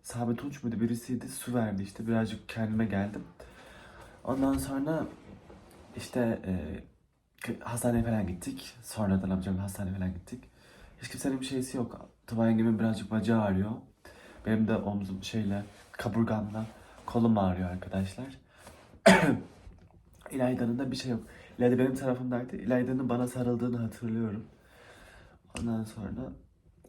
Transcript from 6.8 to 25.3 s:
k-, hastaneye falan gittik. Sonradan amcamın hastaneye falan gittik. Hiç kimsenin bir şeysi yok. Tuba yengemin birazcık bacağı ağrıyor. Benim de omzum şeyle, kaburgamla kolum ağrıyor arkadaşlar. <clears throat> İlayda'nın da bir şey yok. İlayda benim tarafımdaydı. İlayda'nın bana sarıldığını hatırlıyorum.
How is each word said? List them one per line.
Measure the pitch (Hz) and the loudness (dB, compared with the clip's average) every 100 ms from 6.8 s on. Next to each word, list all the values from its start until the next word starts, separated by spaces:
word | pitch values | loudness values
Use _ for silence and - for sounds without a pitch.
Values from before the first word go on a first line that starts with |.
| - _ _ _ _ _ | -12 _ _ _ _ _
k-, | - 117 | -8 -8
hastaneye | - 117 123 117 | -6 -2 2 2
falan | 113 110 92 | 2 0 0
gittik. | 92 135 - - - | -4 -6 -10 -14 -18
Sonradan | - - 101 95 92 | -10 -2 2 2 2
amcamın | 92 98 92 | -2 0 -2
hastaneye | 98 - 95 | -4 -4 -6
falan | 95 90 | -2 -4
gittik. | 87 - 123 - - - - - - | -4 -10 -14 -14 -20 -20 -20 -20 -18
Hiç | 123 | -14
kimsenin | 123 143 131 | -6 -4 -2
bir | 127 | -2
şeysi | 135 127 131 | -4 -2 -4
yok. | 117 - - _ - | -4 -8 -18 _ -6
Tuba | 113 113 | 2 4
yengemin | 113 113 107 | 6 4 4
birazcık | 113 104 98 | 2 0 -2
bacağı | 110 98 113 | 0 4 4
ağrıyor. | 104 95 104 123 - _ - - - - - | 4 2 2 -2 -10 _ -20 -20 -20 -8 0
Benim | 110 110 | 2 4
de | 107 | 2
omzum | 101 101 95 92 | 0 -2 -4 -6
şeyle, | - 113 101 101 101 - - | -4 -2 -2 -2 -6 -16 -18
kaburgamla | - - 107 113 110 101 110 113 - - - - | -6 -2 2 2 2 -2 -6 -8 -12 -20 -14 -2
kolum | 120 113 110 | 2 6 6
ağrıyor | 95 90 92 | 4 2 -2
arkadaşlar. | 92 - 95 95 - 135 - - - - - - - - | -4 -2 -2 -2 -4 -12 -12 -20 -20 -20 -20 -20 6 8
<clears throat> | 185 156 107 - - - - - - - - - | 8 6 2 -4 -18 -20 -20 -20 -20 -20 -20 -8
İlayda'nın | 135 127 123 117 120 | 0 0 2 0 0
da | 135 | -2
bir | 127 | -4
şey | 131 | -4
yok. | 110 - - - - | -4 -6 -20 -18 2
İlayda | 123 127 | 4 6
benim | 131 | 4
tarafımdaydı. | 127 135 123 127 123 127 - | 2 -2 -2 -2 -4 -4 -6
İlayda'nın | 107 127 127 131 123 | 0 2 2 0 0
bana | 120 123 | 0 0
sarıldığını | 127 123 117 123 120 | 0 0 0 0 -2
hatırlıyorum. | 113 - 117 113 110 101 - - - - - - - - - | -4 -4 -4 -2 -2 -4 -10 -20 -20 -20 -20 -20 -20 -20 -20